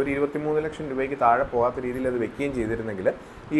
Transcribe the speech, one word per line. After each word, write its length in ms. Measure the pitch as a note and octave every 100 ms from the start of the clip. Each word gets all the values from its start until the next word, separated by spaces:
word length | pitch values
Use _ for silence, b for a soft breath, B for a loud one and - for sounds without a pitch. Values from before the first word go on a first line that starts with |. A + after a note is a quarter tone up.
ഒരു 80 | C#3
ഇരുപത്തിമൂന്ന് 480 | C#3 C#3+ D3+ D3+ D3+ D#3
ലക്ഷം 200 | D#3 D3+
രൂപയ്ക്ക് 260 | C3 C3+ C#3
താഴെ 220 | A#2+ A#2+ C3+
പോകാത്ത 320 | B2 A#2+ B2+ B2
രീതിയിൽ 220 | B2 C3
അത് 60 | B2
വെക്കുകയും 300 | G#2+ - C#3+ B2+
ചെയ്തിരുന്നെങ്കിൽ 520 | A2 A2+ A2 G2 A2 - B B
ഈ 60 | B